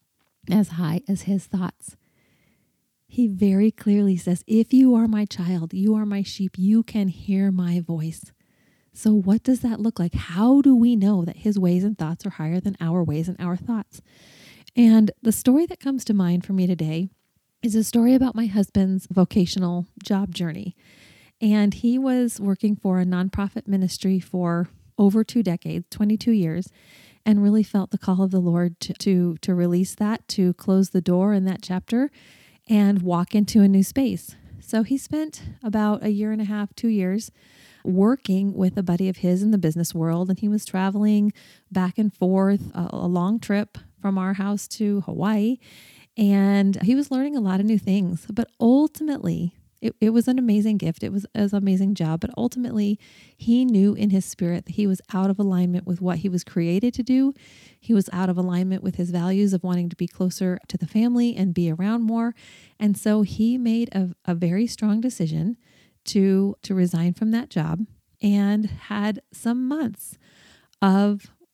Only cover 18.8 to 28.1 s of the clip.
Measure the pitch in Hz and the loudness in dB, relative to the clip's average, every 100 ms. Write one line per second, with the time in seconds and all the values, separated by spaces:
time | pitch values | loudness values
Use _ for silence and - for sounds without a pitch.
18.8 | 190 190 - 185 180 214 175 190 180 175 | 2 0 0 2 2 2 0 0 -2 -4
19.8 | 175 - - 196 196 170 170 160 180 - | -6 -8 -4 -2 -2 -4 -6 -6 -10 -14
20.8 | _ _ - _ _ - 214 214 202 - | _ _ -20 _ _ -2 2 4 2 0
21.8 | 233 254 262 254 240 - 202 190 208 208 | 0 0 0 0 0 -2 -4 0 0 0
22.8 | 196 185 180 180 190 - 196 220 - 196 | 0 0 0 0 -2 -4 -6 -6 -4 -2
23.8 | 185 - 190 190 - 180 175 170 175 - | -2 -2 -2 -2 -2 -4 -2 -2 -4 -10
24.8 | _ - 202 220 220 240 185 170 160 165 | _ 2 4 4 0 0 -2 -2 -6 -8
25.8 | - - 208 220 233 220 165 170 - _ | -8 -4 0 0 2 2 0 -4 -8 _
26.8 | _ - - _ 220 208 202 214 208 202 | _ -20 -20 _ 2 4 4 4 2 0
27.8 | 190 - - | -2 -4 -2